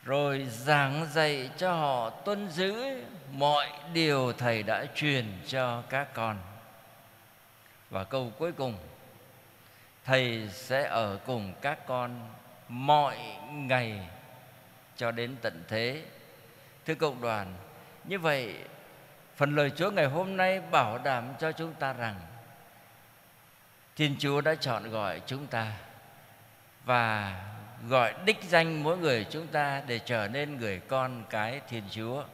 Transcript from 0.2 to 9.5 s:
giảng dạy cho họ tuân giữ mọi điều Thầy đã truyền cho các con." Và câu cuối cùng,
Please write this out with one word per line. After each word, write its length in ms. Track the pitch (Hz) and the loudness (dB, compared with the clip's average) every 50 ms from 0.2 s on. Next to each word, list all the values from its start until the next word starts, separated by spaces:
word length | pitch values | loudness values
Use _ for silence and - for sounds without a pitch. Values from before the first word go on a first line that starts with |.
| 147 143 139 139 135 127 | 2 2 0 0 -2 -4
giảng 560 | 113 113 123 143 151 147 139 135 139 151 165 156 | -6 -4 2 4 6 6 6 4 2 0 -2 0
dạy 380 | 139 160 156 151 147 139 127 131 - | 2 4 4 4 2 0 -4 -6 -4
cho 160 | - 180 185 175 | -2 0 2 2
họ 360 | 165 151 143 135 123 113 113 | 4 2 2 2 2 0 -2
tuân 380 | - - - 202 208 202 208 190 | -4 -6 -4 -4 -2 -2 -4 -6
giữ 240 | 151 165 185 196 208 226 254 277 269 247 240 233 - 175 139 135 | -2 0 0 0 0 -2 -4 -4 -6 -6 -10 -12 -14 -14 -14 -10
mọi 360 | 139 135 143 147 147 147 139 123 - - - 165 | -2 2 4 6 6 6 4 2 -4 -10 -10 -2
điều 400 | 165 165 165 156 143 135 131 123 | 2 4 4 6 6 4 4 2
Thầy 300 | 113 - 123 120 117 110 | 0 2 2 2 2 2
đã 240 | 104 104 110 98 131 147 - | 2 2 0 0 0 -2 -4
truyền 300 | - 151 151 139 131 117 107 98 90 - | 0 2 2 2 2 0 -2 -6 -10 -8
cho 360 | - 131 131 127 123 120 120 120 - | -4 0 0 0 0 0 -4 -4 -2
các 260 | 131 135 143 139 - | -2 -2 -2 -2 -4
con." 220 | 117 113 113 107 98 92 95 - - - - - - - - - - - - - - - - - - - - - - - - - - - - | -2 -2 -2 -2 -4 -8 -12 -16 -18 -20 -20 -20 -20 -20 -20 -20 -20 -20 -20 -20 -20 -20 -20 -20 -20 -20 -20 -20 -20 -20 -20 -20 -20 -18 -8
Và 140 | - 95 95 | -8 -8 -6
câu 280 | - - 135 127 120 104 - | -4 -4 -4 -4 -6 -6 -6
cuối 140 | 156 175 | -6 -6
cùng, 260 | 165 170 - 127 113 92 82 - - - - - - - - - - - - - | -4 -4 -4 -4 -4 -6 -12 -16 -18 -20 -20 -20 -20 -20 -20 -20 -20 -20 -20 -20